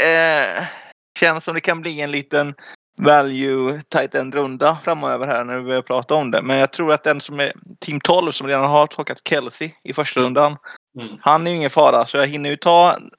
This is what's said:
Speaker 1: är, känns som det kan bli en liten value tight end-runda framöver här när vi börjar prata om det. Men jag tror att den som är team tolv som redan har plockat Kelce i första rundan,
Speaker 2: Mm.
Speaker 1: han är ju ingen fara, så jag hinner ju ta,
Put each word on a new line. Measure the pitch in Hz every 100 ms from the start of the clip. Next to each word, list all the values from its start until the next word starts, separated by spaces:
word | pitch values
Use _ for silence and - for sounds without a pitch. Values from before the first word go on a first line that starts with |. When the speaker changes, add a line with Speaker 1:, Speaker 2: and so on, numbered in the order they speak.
| 160
Speaker 1:
är, | 165 165 151 110 90 170 - - _ _ -
känns | 170 160
som | -
det | 165
kan | 185 165
bli | 165 151
en | 147
liten | 143 139 147 143 139 - - _ -
value | 147 147 139 131 135 135 127 147 -
tight | 160 135
end-runda | 139 131 143 139 127 147 160
framöver | 180 160 139 123 135
här | 120
när | 120 127
vi |
börjar | 127 127
prata | - 127 123
om | 151 131
det. | 113
Men | 120 135
jag | 135
tror | - 160
att | 151
den | 156 147
som | - 147
är | 139 - - - -
team | 147
tolv | - 180 165
som | - 139
redan | 139
har | 139 147 151
plockat | - 143 123 -
Kelce | 151 123 - 156 -
i | -
första | 151 147 135
rundan, | 127 135 147 147 - - _ 131
Speaker 2:
Mm. | 113 107
Speaker 1:
han | 143 156 170
är |
ju | 175
ingen | 139
fara, | 160 143 120 120
så | 139
jag | 139
hinner | 147 143
ju | 147
ta, | 175 170 175 - -